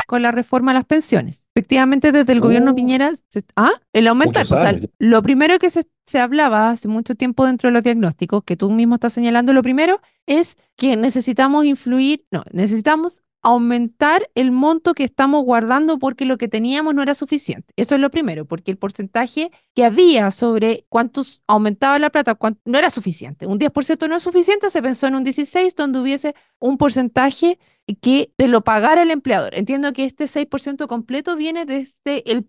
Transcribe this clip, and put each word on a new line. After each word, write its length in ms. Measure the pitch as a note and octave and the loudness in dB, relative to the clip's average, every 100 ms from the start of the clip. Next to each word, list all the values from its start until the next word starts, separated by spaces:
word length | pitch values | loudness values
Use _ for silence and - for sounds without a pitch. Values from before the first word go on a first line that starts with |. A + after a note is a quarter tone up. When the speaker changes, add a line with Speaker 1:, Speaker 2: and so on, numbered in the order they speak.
| - | -2
Speaker 1:
con 140 | A#3+ | -2
la 100 | A#3+ | 0
reforma 400 | A#3 A#3+ B3+ C4 | -2 -2 0 2
a 20 | |
las 100 | C4 | 0
pensiones. 580 | B3+ G#3+ - G#3 A#2+ - _ | 2 0 2 -2 -2 -10 _
Efectivamente, 560 | - - C4+ C4 C#4 D4+ | -6 0 2 2 2 4
desde 200 | C#4+ B3+ | 4 4
el 80 | A#3+ | 4
gobierno 320 | A3+ A#3 C4+ | 4 4 4
Speaker 2:
Oh. 20 | |
Speaker 1:
Piñera 380 | B3+ B3 C4 C#4+ D#4+ _ | 2 0 0 0 -2 _
se, 160 | G3+ - - | -10 -6 0
¿ah? 140 | A#3+ A4+ _ | 0 0 _
El 160 | A3 A3+ | 2 4
aumento, 320 | A#3+ D#4+ - | 4 2 0
Speaker 2:
Muchos 120 | - | 0
Speaker 1:
o 40 | C#3 | 2
sea, 120 | F3 | 2
Speaker 2:
años 120 | G3+ | 0
ya. 60 | - - | -6 -2
Speaker 1:
lo 240 | A3 A3+ | 2 4
primero 360 | G#3 C4+ D#4 F4+ | 4 2 2 2
que 100 | F4+ | 2
se, 140 | E4+ - _ - | -2 -4 _ -6
se 120 | C#4 | -2
hablaba 520 | B3 C#4+ C#4+ G#3+ A3 | 0 2 2 2 0
hace 180 | A#3 G#3 | 0 -4
mucho 260 | A3 A3+ | -4 -4
tiempo 320 | A#3+ B3+ A#3+ C4 | -4 -4 0 0
dentro 220 | B3+ B3+ | 2 2
de 40 | |
los 80 | A#3+ | 2
diagnósticos, 580 | A#3 A#3 F#3 - F3 G#3 | 2 0 0 -2 -4 -4
que 120 | - F3 | -2 -4
tú 140 | G3 | 0
mismo 260 | A3 A#3 A#3+ | 2 2 0
estás 160 | A#3+ | -2
señalando, 400 | A#3+ A#3+ A#3 A#3+ | -2 0 0 4
lo 100 | C4+ | 2
primero 380 | B3 C4 E4 G4 - _ - | 2 0 0 0 -4 _ -2
es 300 | D4 E4+ - _ - | 0 0 -6 _ -4
que 200 | C4 A3 | -2 0
necesitamos 680 | B3 B3+ B3 A#3 C4+ D4 D4 | 0 -2 -2 0 2 2 2
influir, 580 | C#4 B3 B3+ C4+ D4 _ | 0 -2 0 0 -2 _
no, 100 | E3 - | -10 -8
necesitamos 680 | F3 G3+ A3 G#3+ D#4 E4+ - _ _ | -4 -2 0 0 0 -2 -8 _ _
aumentar 840 | - A#3+ A#3+ A#3+ A#3 - D4 E4+ A#4 | 0 2 2 -2 -4 -2 0 0 -2
el 160 | - C4 | -2 0
monto 440 | B3+ D4 E4 F4 | 2 2 0 0
que 100 | - | -2
estamos 400 | C4 - C#4 D4 | -4 0 0 2
guardando 540 | B3+ A#3 A3+ C4 D#4 D4 | 2 0 2 0 0 0
porque 260 | C4+ - | -4 -4
lo 140 | C4 C4 | -4 -2
que 100 | A#3 | -4
teníamos 460 | A3 A#3 C#4 D#4 | -4 -2 -2 -2
no 80 | C#4+ | -2
era 120 | C#4 | -2
suficiente. 580 | C#4+ C#4+ D4 - - - - | -4 -4 -4 -6 -10 -10 -6
Eso 180 | A#3+ | -2
es 60 | C#4 | 0
lo 100 | C#4 | 0
primero, 360 | E4 C4+ D#3 D3+ | -2 -4 -6 -10
porque 240 | E3 - | -10 -8
el 80 | F#3+ | -8
porcentaje 720 | G3 G3 G3 A3+ B3 - E4 - _ | -10 -10 -6 -4 -4 -6 -8 -10 _
que 100 | - | 0
había 460 | A#3+ G#3+ F4+ C4+ G3+ | 2 6 4 4 2
sobre 560 | - A#3+ A3 A3 A3+ - | 0 0 0 0 -2 -2
cuántos 540 | A#3 A#3 C#4+ C4 - - | -2 -2 -4 -10 -10 0
aumentaba 520 | G#3+ G#3+ G3+ C4+ C#4+ | 0 2 0 0 2
la 120 | D4+ | 0
plata, 240 | D4+ A#3+ | 0 -2
cuán-, 240 | A3 A3 G#3+ | -2 -4 -4
no 140 | - C4 | -2 0
era 120 | E4 | 0
suficiente. 560 | A#3+ G3 D#3+ B2 D3 F3+ | -2 -6 -8 -12 -12 -8
Un 120 | G3+ | -2
diez 120 | D4 | -2
por 140 | C#4+ | -2
ciento 240 | C4 D#4 D#4+ | -2 -2 -2
no 80 | E4+ | -4
es 60 | |
suficiente, 480 | F4+ F4+ F4 G#4 G#4 | 0 2 2 0 -2
se 120 | E4 | -2
pensó 240 | B3+ B3 C4+ | -4 -2 -2
en 80 | |
un 100 | C4+ | -2
dieciséis, 520 | C4 C4 C#4+ F4+ F#4 - | -2 -4 -4 -2 -2 -2
donde 220 | D4 C4 | -4 -2
hubiese 360 | B3+ C#4 D4+ D4 _ _ | -2 -4 -6 -10 _ _
un 200 | B3 C4+ | -4 0
porcentaje 800 | C#4+ B3 B3 B3+ C4+ - E4+ F4+ _ _ - G#3 | 0 0 -2 0 0 2 0 -2 _ _ -12 -4
que 320 | A#3+ C4+ - - | 0 0 0 0
te 120 | C4 | 2
lo 160 | A#3 | 2
pagara 380 | A3+ A3 A#3 D#4+ | 2 0 2 4
el 80 | E4+ | 2
empleador. 440 | D#4 C4+ G3 G#2+ | 0 -2 -2 -2
Entiendo 380 | - G#3 C#4 C#4+ | -6 -4 -4 -4
que 140 | C4 C4+ | -4 -6
este 200 | - D4 | -6 -6
seis 200 | D4 D4 | -6 -6
por 140 | C#4 | -8
ciento 280 | C#4+ C#4 D4+ | -8 -10 -8
completo 480 | A#3 A3+ C4 D4+ E4 | -8 -8 -8 -6 -6
viene 300 | D#4 E4 D4+ | -6 -6 -6
desde 640 | C4+ C4+ _ C#4+ C#4+ - | -8 -8 _ -8 -6 -4
el 160 | A#3 | -6